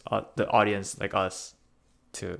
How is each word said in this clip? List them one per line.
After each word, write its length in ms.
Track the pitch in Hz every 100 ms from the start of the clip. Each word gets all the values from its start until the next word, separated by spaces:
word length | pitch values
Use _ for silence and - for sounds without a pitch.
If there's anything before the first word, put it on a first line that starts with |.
| -
uh, 100 | - - -
the 120 | 104
audience, 500 | 113 104 101 98 -
like 140 | 101
us, 420 | 98 92 - - - _ _ _ _ _
to, 260 | - 95